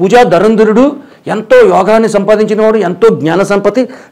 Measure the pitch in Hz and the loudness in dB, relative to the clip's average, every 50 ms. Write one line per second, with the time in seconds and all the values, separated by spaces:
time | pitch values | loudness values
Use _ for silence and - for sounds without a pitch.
0 | 180 196 226 240 247 175 175 170 196 220 226 202 220 214 214 233 262 294 294 - | -2 0 2 2 2 2 2 0 0 2 2 2 0 2 2 2 0 0 -2 -6
1 | - - - _ - - 185 220 214 - - 254 226 190 175 180 196 190 220 226 | -14 -20 -20 _ -10 -10 -8 -6 -2 2 2 4 4 4 2 0 0 0 0 0
2 | 226 214 202 202 196 208 214 208 214 214 214 208 214 220 220 220 190 175 180 180 | 0 0 -2 -2 0 0 0 0 0 -2 -2 0 0 0 0 0 -2 -4 -2 0
3 | 226 226 180 135 135 160 170 185 196 - 202 196 202 202 202 262 247 - - - | 0 0 0 0 -2 -2 -2 -2 -2 -2 -2 -2 -2 -2 -2 -2 -4 -6 -8 -18
4 | - _ | -20 _